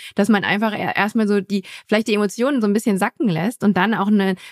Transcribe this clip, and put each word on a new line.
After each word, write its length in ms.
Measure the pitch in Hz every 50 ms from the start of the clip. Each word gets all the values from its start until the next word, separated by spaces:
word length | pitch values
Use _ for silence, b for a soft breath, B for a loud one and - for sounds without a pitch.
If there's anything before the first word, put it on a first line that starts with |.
| B B B
Dass 140 | - 202 208
man 160 | 220 202 -
einfach 300 | 104 170 202 220 220 208
e-, 180 | - 185 156 -
erstmal 320 | - 196 214 214 226 220 202
so 120 | 208 202
die, 220 | 196 - 196 196 180 B B B B
vielleicht 220 | - 208 214 226 -
die 60 | 214
Emotionen 460 | 208 208 202 - - 233 269 294 254
so 60 | 214
ein 60 | 202 202
bisschen 240 | 226 - 240 202 185
sacken 300 | 202 226 - - 320 220
lässt 360 | 170 156 165 214 262 - -
und 120 | 208 196 190
dann 160 | 180 208 226
auch 140 | 165 196 202
einen 280 | 214 202 196 190 185 185 B B